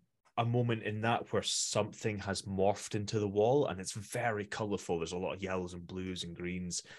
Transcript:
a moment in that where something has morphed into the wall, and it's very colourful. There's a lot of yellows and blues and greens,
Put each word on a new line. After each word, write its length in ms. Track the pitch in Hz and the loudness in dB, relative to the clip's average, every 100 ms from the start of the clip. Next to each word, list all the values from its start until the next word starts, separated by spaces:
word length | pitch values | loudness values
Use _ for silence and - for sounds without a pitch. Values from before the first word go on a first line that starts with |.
| _ _ _ - | _ _ _ -2
a 80 | 117 | 2
moment 360 | 120 120 113 | 4 2 2
in 180 | 104 107 | 0 0
that 300 | 113 117 - | 2 2 2
where 120 | 104 | 0
something 760 | - - - 110 104 - 113 104 | 0 0 2 2 0 -2 -2 -2
has 220 | 98 92 | -2 -2
morphed 500 | 95 95 98 101 - 110 | -2 2 4 2 -2 -4
into 240 | 104 110 | 0 0
the 80 | 104 | 2
wall, 380 | 101 110 143 - | 6 6 6 4
and 120 | 92 | 0
it's 120 | 92 | -6
very 520 | 110 101 123 120 107 101 | -8 -6 -2 0 0 -2
colourful. 520 | - 107 101 - 85 | -2 0 -2 0 -2
There's 120 | 82 | 0
a 60 | 90 | -2
lot 160 | 90 | -4
of 80 | 85 | -4
yellows 300 | 92 92 90 | -2 -2 -2
and 120 | 90 85 | -6 -8
blues 360 | 92 92 90 | -6 -4 -4
and 120 | 87 85 | -6 -6
greens, 480 | 90 90 90 85 - | -6 -4 -4 -6 -8